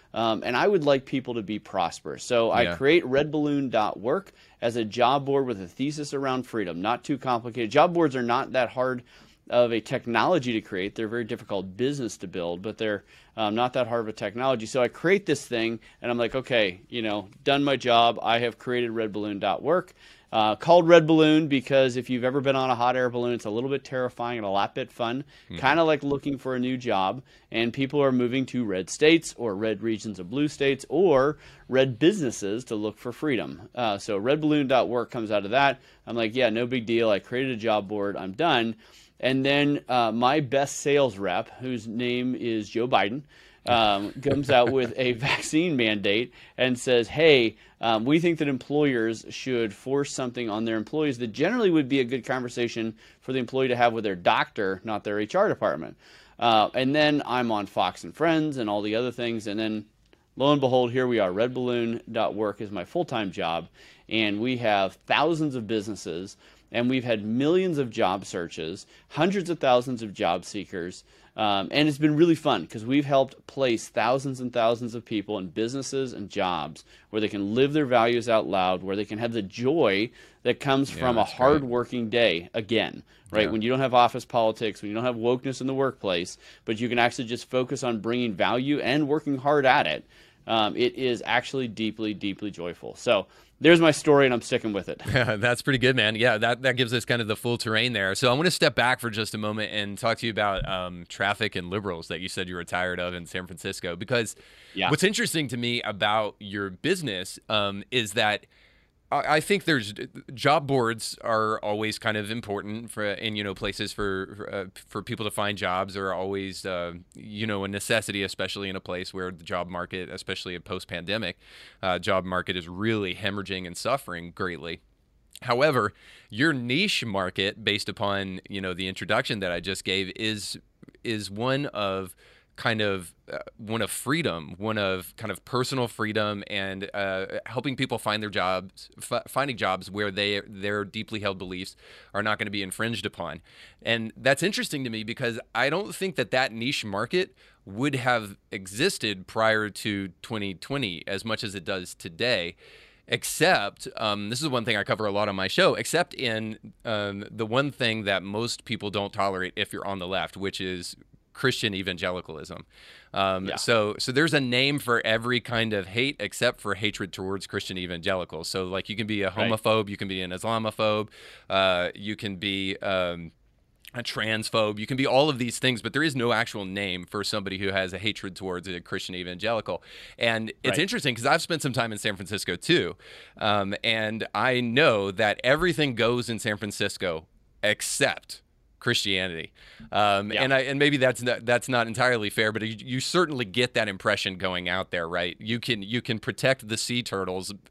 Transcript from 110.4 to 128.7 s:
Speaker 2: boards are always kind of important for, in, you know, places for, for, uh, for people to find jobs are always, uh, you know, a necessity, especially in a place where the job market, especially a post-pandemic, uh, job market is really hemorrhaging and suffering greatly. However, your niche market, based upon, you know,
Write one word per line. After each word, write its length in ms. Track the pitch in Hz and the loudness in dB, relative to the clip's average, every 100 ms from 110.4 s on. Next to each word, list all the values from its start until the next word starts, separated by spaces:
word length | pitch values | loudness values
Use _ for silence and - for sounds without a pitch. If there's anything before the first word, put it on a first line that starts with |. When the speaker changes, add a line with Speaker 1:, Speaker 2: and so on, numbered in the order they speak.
| 139 147 139 | 4 4 4
Speaker 2:
boards 500 | 139 113 113 - - | 2 2 0 -6 -6
are 380 | 110 110 110 110 | 0 2 2 0
always 360 | 104 107 110 - | -2 -2 -2 -2
kind 200 | 117 107 | -2 -2
of 120 | 104 | -2
important 600 | 117 107 101 98 107 117 | -6 -6 -6 -6 -10 -10
for, 140 | - | -6
in, 320 | 104 98 113 107 | -4 -4 -4 -4
you 80 | |
know, 100 | 101 | -4
places 380 | 95 104 - 104 | -4 -6 -4 -6
for, 420 | - 101 95 95 101 | -4 -4 -4 -6 -10
for, 160 | - | -10
uh, 120 | 101 95 - - | -8 -8 -14 -12
for 120 | 208 | -10
people 240 | 190 110 | -8 -6
to 60 | 104 | -6
find 260 | - 104 101 | -2 -2 -2
jobs 400 | 95 92 98 95 | -2 0 -2 -4
are 160 | 95 | -4
always, 540 | 90 95 98 95 90 98 | -2 -2 -4 -6 -8 -6
uh, 280 | 90 87 87 - | -4 -6 -8 -16
you 320 | - 110 104 110 | -20 -14 -6 -4
know, 160 | 101 | -2
a 60 | 98 | -4
necessity, 560 | 101 - 113 101 101 | -4 0 0 0 -2
especially 440 | 95 - 95 101 98 | -4 -4 -6 -6 -6
in 60 | |
a 60 | 92 | -8
place 340 | - 90 92 | -8 -8 -8
where 160 | 95 92 | -8 -8
the 140 | 90 | -10
job 240 | 85 92 87 | -4 -4 -4
market, 400 | 90 90 92 82 | -6 -6 -8 -8
especially 460 | 87 - 95 92 90 | -10 -8 -8 -8 -10
a 40 | |
post-pandemic, 800 | - 92 - 87 85 107 92 - - - - - | -8 -10 -8 -8 -4 -4 -4 -8 -16 -20 -20 -6
uh, 160 | 95 90 | -2 0
job 240 | 85 95 | 2 0
market 320 | 92 90 87 92 | 0 -2 -2 -4
is 120 | 82 | -6
really 460 | 90 110 110 95 | -4 -2 0 -2
hemorrhaging 500 | 87 101 101 95 92 | -4 -4 -4 -6 -8
and 120 | 90 87 | -8 -6
suffering 560 | 110 139 - 87 87 | -4 -4 -4 -10 -10
greatly. 460 | - 95 82 82 82 _ _ _ _ _ - | -6 -6 -6 -8 -12 _ _ _ _ _ -10
However, 500 | - 123 151 127 104 - - - _ | -2 2 4 4 0 -4 -18 -20 _
your 240 | 104 160 | 0 0
niche 520 | 139 120 139 208 - | 0 0 0 0 0
market, 580 | 113 98 92 - 98 113 | -2 -2 -2 0 -2 0
based 240 | 104 104 - | 0 0 -2
upon, 520 | 95 101 98 95 92 - | -4 -2 -2 -4 -8 -10
you 120 | 101 | -6
know, 140 | 95 | -6